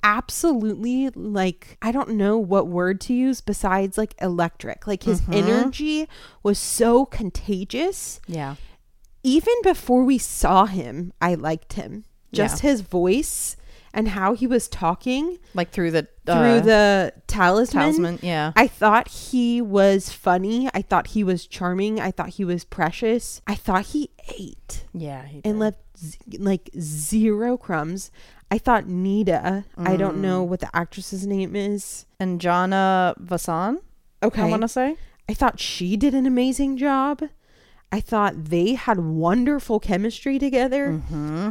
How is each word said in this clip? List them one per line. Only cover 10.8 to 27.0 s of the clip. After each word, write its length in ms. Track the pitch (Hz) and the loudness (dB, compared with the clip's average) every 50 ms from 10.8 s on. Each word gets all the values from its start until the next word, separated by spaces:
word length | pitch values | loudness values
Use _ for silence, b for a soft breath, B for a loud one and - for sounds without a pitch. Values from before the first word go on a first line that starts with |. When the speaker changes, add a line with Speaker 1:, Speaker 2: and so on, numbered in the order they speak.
| 143 120 110 151 175 175 - - | -6 -6 -8 -8 -10 -10 -6 -2
Speaker 1:
I 140 | 165 175 180 | 0 0 0
liked 380 | 156 123 156 160 160 - - - | 0 -2 -4 -4 -4 -6 -10 -10
him. 320 | 214 - - - 214 214 - _ _ _ _ - | -10 -10 -10 -12 -14 -16 -18 _ _ _ _ 0
Just 300 | 240 208 220 - - - | 0 0 0 0 0 2
Speaker 2:
Yeah. 80 | 294 | 2
Speaker 1:
his 100 | 285 226 | 2 2
voice 760 | 190 - - 180 175 180 190 262 311 - - - - - - b b b b b b b b | 0 -4 -2 0 2 2 2 2 0 -4 -6 -6 -6 -8 -10 b b b b b b b b
and 160 | - 220 220 | -2 -2 -2
how 240 | 190 202 190 196 240 | -2 0 0 0 0
he 140 | 226 254 247 | 0 0 2
was 200 | 254 233 - - | 2 2 0 0
talking 680 | - - - 160 175 - - 254 254 269 302 339 359 349 - - - | -8 -2 -2 -2 -2 -2 -2 -2 -2 -2 -2 -4 -4 -8 -14 -8 -4
Speaker 2:
Like, 180 | 190 175 170 | -4 -4 -2
through 200 | - - 175 165 | -2 -2 -2 2
the, 160 | 160 165 - - - - - | 2 0 0 -2 -10 -12 -2
Speaker 1:
through 80 | - 170 | 0 2
Speaker 2:
uh, 260 | 226 233 240 233 233 | 4 6 6 6 6
Speaker 1:
the 520 | 208 220 220 208 208 202 202 196 185 143 - - _ - | 6 6 8 8 8 6 6 4 2 0 -4 -10 _ -4
talisman. 540 | - 214 185 175 185 208 240 240 - 285 - | 0 4 4 4 6 4 2 2 2 2 2
Speaker 2:
talisman, 360 | - - 320 175 170 175 - | 4 4 2 0 0 -2 -4
yeah. 320 | - 180 170 156 151 156 160 | -4 -2 -2 0 -2 0 4
Speaker 1:
I 120 | 214 220 - | 4 4 4
thought 400 | - - - 214 208 233 - - | 2 2 4 4 4 4 2 0
he 520 | - - - - - 254 240 240 240 240 | -12 -16 -12 -4 -2 0 0 2 0 0
was 480 | 240 208 196 202 196 196 196 196 185 - | -2 0 2 4 6 6 4 4 0 -4
funny. 600 | - - - 190 180 185 190 202 226 240 262 269 - | -14 -4 0 0 0 2 0 -2 -2 -2 -2 -2 -2
I 80 | 190 | -4
thought 260 | 202 - 208 175 - - | -4 0 0 0 0 0
he 160 | - 214 208 | -2 -2 0
was 220 | 185 185 170 - | 0 -2 -2 -4
charming. 540 | - - - 185 180 180 185 196 214 220 220 | -10 -12 -6 -4 -4 -2 -2 -2 -2 -2 -2
I 120 | - 190 | -4 -4
thought 180 | 185 - 175 - | -4 -6 -8 -8
he 160 | - - 196 | -6 -6 -4
was 180 | 175 175 175 - | -4 -4 -4 -6
precious. 760 | - - - 175 151 - - - 220 226 240 - - - - - - | -10 -4 -2 -2 -2 -2 -2 -2 0 0 0 -2 -6 -14 -12 -8 -8
I 80 | 208 | -8
thought 320 | - - - 196 185 196 - | -6 -2 0 0 0 -2 -2
he 220 | - 302 294 - _ - - - - - | -6 -6 -6 -6 _ -18 -16 -16 -14 -12
ate 460 | 196 - - - - - - - - - - | -14 -14 -16 -18 -16 -12 -12 -12 -12 -10 -12
Speaker 2:
Yeah, 320 | 185 160 147 139 131 131 | -12 -10 -10 -12 -12 -14
he 160 | 143 143 147 - | -16 -18 -8 -4
Speaker 1:
and 120 | 214 208 | -4 -2
Speaker 2:
did. 20 | 214 | 0
Speaker 1:
left 200 | 220 214 208 - - - - - | 0 -2 -2 -4 -18 -20 -20 -16
z-, 200 | 175 156 - - - - 196 - | -16 -16 -16 -16 -18 -18 -14 -4
like, 320 | 190 202 196 185 - - - - | -2 0 0 0 -2 -10 -12 -10
zero 800 | 165 151 151 151 | -8 -8 -6 -8